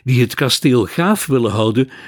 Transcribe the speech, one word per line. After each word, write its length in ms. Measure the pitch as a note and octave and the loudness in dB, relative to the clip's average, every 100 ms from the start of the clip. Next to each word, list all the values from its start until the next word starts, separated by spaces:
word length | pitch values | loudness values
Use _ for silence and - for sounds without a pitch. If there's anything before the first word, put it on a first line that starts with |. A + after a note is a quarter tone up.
die 160 | - B2 | -2 0
het 140 | A#2 | 0
kasteel 520 | - C3+ - D3 B2 F#2+ | -2 -2 0 2 2 0
gaaf 400 | - F3 G#3+ - | -2 0 -2 0
willen 240 | C3+ A#2 | 0 0
houden 400 | G2+ A2 A2 C3 - | 0 0 0 -2 -6